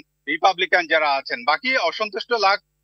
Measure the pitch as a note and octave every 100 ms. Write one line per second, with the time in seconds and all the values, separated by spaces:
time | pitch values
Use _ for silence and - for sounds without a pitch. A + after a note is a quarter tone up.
0 | - _ - E3 G3 F3 F#3 F#3 D#3+ D#3+
1 | D3+ C#3 - C3+ A#2+ D4+ B3+ C4 G#3+ -
2 | G#3+ G#3+ - A#3+ G3 G3+ _ _